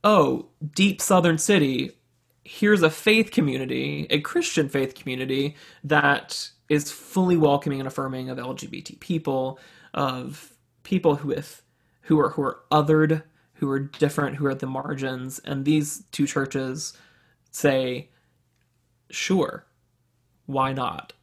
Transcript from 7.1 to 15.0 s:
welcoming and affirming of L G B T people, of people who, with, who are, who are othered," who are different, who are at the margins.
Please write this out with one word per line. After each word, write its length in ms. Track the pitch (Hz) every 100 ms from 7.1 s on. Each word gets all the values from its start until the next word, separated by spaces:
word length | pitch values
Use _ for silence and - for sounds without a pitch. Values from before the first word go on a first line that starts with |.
| 190 185 175
welcoming 420 | 151 143 147 139
and 80 | 135
affirming 420 | - 135 131 127
of 100 | 127
L 160 | 123 131
G 120 | -
B 140 | -
T 140 | - -
people, 640 | - 165 156 135 131 131 - - -
of 580 | - 139 127 127 147 - _ _ _
people 340 | - 190 175 -
who, 140 | 147
with, 320 | - - - _ _ _ _
who 180 | - 156
are, 100 | 139
who 100 | -
are 180 | 135 - _
othered," 520 | 151 147 156 156 156 - _ _ _
who 140 | 139
are 100 | 135
different, 560 | 139 - 147 151 143 139
who 100 | 139
are 60 |
at 80 | 139
the 80 | 131
margins. 720 | 131 139 139